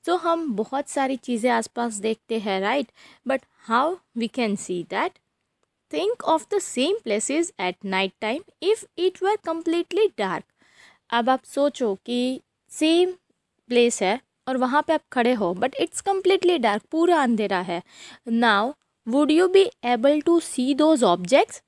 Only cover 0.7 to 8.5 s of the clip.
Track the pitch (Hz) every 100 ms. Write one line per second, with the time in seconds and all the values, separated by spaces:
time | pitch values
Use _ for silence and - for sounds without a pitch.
0.7 | 269 285 285 269 269 - 240 247 233 226
1.7 | - 240 208 214 220 _ 226 208 190 196
2.7 | 277 233 _ - _ 240 262 _ _ -
3.7 | 226 302 359 _ 240 226 - 226 196 -
4.7 | 180 165 196 339 _ _ _ _ _ _
5.7 | _ _ 302 381 466 - 320 - 403 -
6.7 | - 277 440 240 208 - 294 339 - 180
7.7 | 180 196 190 190 _ 214 269 -